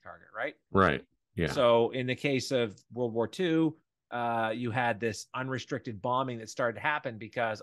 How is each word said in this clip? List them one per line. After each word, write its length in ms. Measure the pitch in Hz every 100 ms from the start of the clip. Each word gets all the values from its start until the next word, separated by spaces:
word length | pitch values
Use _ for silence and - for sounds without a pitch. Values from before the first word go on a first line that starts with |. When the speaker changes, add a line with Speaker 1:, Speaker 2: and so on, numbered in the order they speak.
Speaker 1:
target, 260 | 92 85 90 107
right? 200 | 139 - _
Speaker 2:
Right. 340 | 95 90 67 - _ _ -
Yeah. 160 | 78
Speaker 1:
So 400 | 71 120 117 117
in 160 | 127 127
the 80 | 123
case 360 | 147 131 -
of 240 | 131 113 90 _
World 220 | 117 123
War 140 | 110 110
Two, 480 | - 180 160 160 156 _ _ -
uh, 420 | 120 120 117 113 113
you 160 | 123
had 280 | 120 120 107
this 280 | 113 104 - 123
unrestricted 640 | 131 131 - 135 - 107
bombing 380 | 123 127 131 117
that 100 | 110
started 260 | - 123 104
to 40 |
happen 380 | 151 151 135 113
because 420 | 110 127 113 110